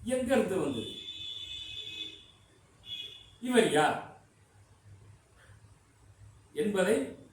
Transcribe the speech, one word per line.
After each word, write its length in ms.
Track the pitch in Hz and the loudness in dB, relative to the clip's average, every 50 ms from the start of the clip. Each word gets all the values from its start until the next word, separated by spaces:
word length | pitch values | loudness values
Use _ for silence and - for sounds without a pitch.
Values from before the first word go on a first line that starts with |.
| - | -4
எங்க 320 | 220 254 254 254 233 262 | -2 -2 -2 2 4 4
இருந்து 240 | 233 202 180 190 170 | 4 4 4 2 0
வந்தது? 320 | 151 139 123 113 98 - - - - - - - - - - - - - - - - - - - - - - - - - - - - - - - - _ - - - - - - - - - - - - - - - - - - | 0 0 -2 -4 -6 -8 -10 -12 -12 -12 -10 -10 -10 -10 -10 -10 -10 -10 -10 -10 -10 -10 -10 -12 -10 -10 -10 -10 -10 -10 -12 -16 -20 -20 -20 -20 -20 _ -20 -20 -20 -20 -20 -20 -14 -10 -10 -10 -10 -10 -12 -16 -20 -20 -18 -8
இவர் 300 | 233 247 247 233 190 156 | -4 4 6 6 6 6
யார் 460 | 139 151 151 143 - - - - - - - _ _ _ - _ _ - - _ - _ _ - - - - - - - _ _ _ - - - - - - - - _ _ _ _ _ - - - _ - - - - - - - | 4 4 4 4 2 0 -6 -12 -16 -20 -20 _ _ _ -20 _ _ -20 -20 _ -20 _ _ -20 -20 -20 -20 -20 -20 -20 _ _ _ -20 -20 -20 -20 -20 -20 -20 -20 _ _ _ _ _ -20 -20 -20 _ -20 -20 -20 -20 -20 -14 -4
என்பதை 640 | - 220 208 202 190 180 196 233 277 269 - - - - - | -2 0 0 4 4 4 4 4 2 2 -2 -8 -14 -18 -20